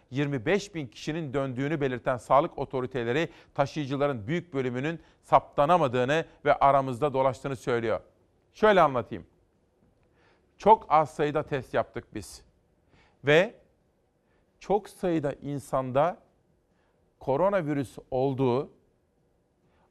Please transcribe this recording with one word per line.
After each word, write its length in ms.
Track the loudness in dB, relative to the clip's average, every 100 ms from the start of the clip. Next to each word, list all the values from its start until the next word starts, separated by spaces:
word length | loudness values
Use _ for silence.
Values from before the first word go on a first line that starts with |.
| _
yirmi 360 | -4 -4 -4 -2
beş 300 | -2 -4 -12
bin 120 | -12
kişinin 460 | -12 -8 -8 -6
döndüğünü 480 | -4 -4 -4 -4 -2
belirten 360 | -2 -4 -4 -4
sağlık 400 | 2 2 2 -2
otoriteleri 720 | -6 -4 -4 -4 -2 -2 -2 -8 -8
taşıyıcıların 720 | -4 -4 -4 -6 -2 -2 -4 -6
büyük 260 | -6 -6
bölümünün 460 | -6 -4 -4 -6 -8 -14 _
saptanamadığını 1040 | 2 2 2 0 2 4 2 0 0 0 -2 -4 0
ve 100 | 4
aramızda 580 | 4 4 0 -2 -2
dolaştığını 420 | 0 0 -2 -6 -8
söylüyor. 440 | -2 -2 0 -4 -6 _ _ _ _
Şöyle 280 | 0 4 6
anlatayım. 440 | 4 2 -6 -10 -14 _ _ _ _ _ _ _ _ _ _ _ _ -2
Çok 280 | 4 4 4
az 200 | 2 2
sayıda 340 | -2 -2 -2
test 300 | -4 -6 -4
yaptık 420 | -4 -4 -6 -12 -14
biz. 260 | -14 -18 _ _ _ _ _ _ _ _ 4
Ve 280 | 4 4 -2 _ _ _ _ _ _ _ _ _ _
çok 300 | -2 -2 -2
sayıda 440 | -6 -2 0 -2
insanda 840 | -6 -8 -10 -4 -4 -2 0 0 -2 _ _ _ _ _ _ _ _ _ _
koronavirüs 800 | -2 0 2 0 0 -4 -4 -10 -8
olduğu 580 | -2 -2 0 0 0 -4 _ _ _ _ _ _ _ _ _ _ _ _